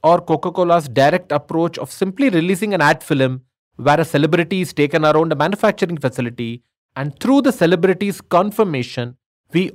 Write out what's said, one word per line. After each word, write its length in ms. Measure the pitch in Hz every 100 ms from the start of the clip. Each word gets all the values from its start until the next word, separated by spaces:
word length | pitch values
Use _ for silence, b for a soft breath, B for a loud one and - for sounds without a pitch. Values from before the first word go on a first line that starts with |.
or 160 | 160 170
Coca-Cola's 680 | 170 160 185 180 175 170 143
direct 440 | 120 139 180 -
approach 460 | 147 - 165 165 -
of 120 | -
simply 400 | - 190 185 277
releasing 440 | 175 170 190 214
an 60 | 190
ad 220 | 147 156
film 400 | - 143 131 127 - _ _
where 240 | - 127 151
a 60 |
celebrity 560 | 160 147 156 170 170 190
is 120 | 180
taken 320 | - 143 160
around 280 | 156 156 165
a 40 | 147
manufacturing 600 | 156 202 214 208 180 165
facility 680 | 135 - 120 123 117 117 _ _ _
and 240 | - 147 -
through 240 | 226 277
the 80 | 262
celebrity's 720 | - 170 180 185 185 202 -
confirmation, 960 | - 175 202 208 208 139 120 - 120 123 _ _ _
we 180 | 170 185